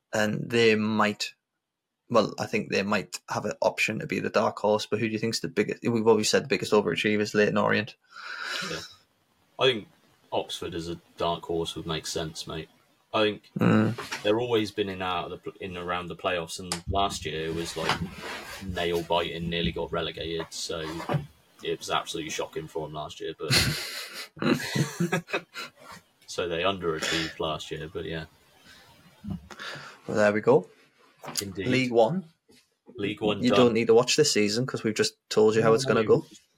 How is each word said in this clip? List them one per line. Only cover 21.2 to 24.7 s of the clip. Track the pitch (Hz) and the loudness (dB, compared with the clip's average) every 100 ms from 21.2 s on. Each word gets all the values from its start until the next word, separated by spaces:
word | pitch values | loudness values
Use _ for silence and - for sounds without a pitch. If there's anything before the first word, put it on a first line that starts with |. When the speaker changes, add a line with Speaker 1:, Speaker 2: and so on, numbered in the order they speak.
| - - _ _ | -4 -14 _ _
Speaker 2:
it | 80 82 | -6 -6
was | - | -2
absolutely | 80 - 85 78 | -4 -4 -8 -6
shocking | - - 80 78 | -6 -6 -8 -8
for | 80 76 | -8 -8
them | |
last | 76 76 - | -8 -10 -10
year. | 80 80 | -10 -8
But | 78 | 0
<laughs> | 69 - - - - - - - - - - - | 2 2 -2 -6 -10 -12 -14 -16 -4 0 0 0